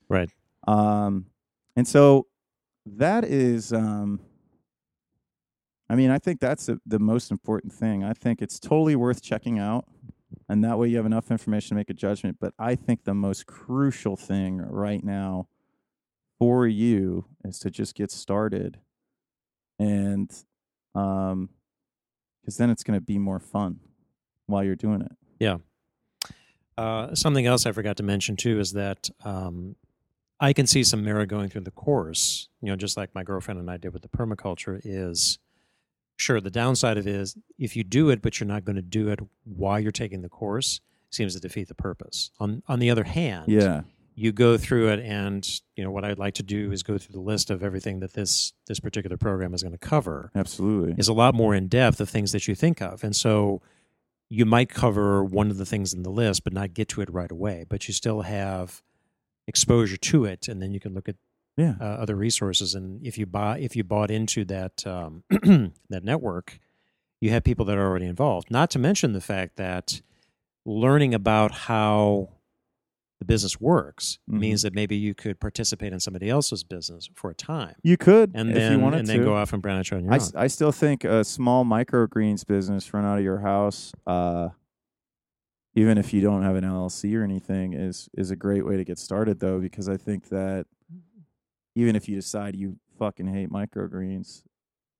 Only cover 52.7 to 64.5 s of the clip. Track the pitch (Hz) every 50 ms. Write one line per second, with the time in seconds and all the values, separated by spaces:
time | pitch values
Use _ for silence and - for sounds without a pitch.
52.7 | 160 - 127 87 95 - - 107 101 - - 117 110 104 104 101 98 92 - _
53.7 | _ _ _ _ _ _ _ _ _ _ _ _ 107 107 117 110 113 120 127 -
54.7 | - 110 120 117 101 104 101 101 101 98 98 98 92 101 104 104 101 95 95 -
55.7 | 113 104 98 92 92 90 90 92 98 113 117 107 95 - - 101 90 95 101 95
56.7 | 85 - 107 - - 107 98 85 82 90 87 82 85 82 98 104 95 85 85 -
57.7 | 104 98 - - 101 - - 117 110 107 92 90 104 98 98 98 95 92 90 90
58.7 | - - _ _ _ _ _ _ _ _ _ _ _ _ _ - - - - -
59.7 | 123 120 110 95 95 - - - 165 151 117 101 92 - - - 110 92 92 95
60.7 | 101 98 - 104 92 95 - - 95 - _ _ _ _ _ _ _ - 165 160
61.7 | 104 92 113 104 104 113 113 104 104 98 104 117 110 - 107 98 90 - 98 98
62.7 | 101 98 95 92 95 117 151 120 - 110 104 90 92 101 104 104 120 - 143 117
63.7 | - 117 101 90 104 104 107 101 110 110 110 107 - 117 101 90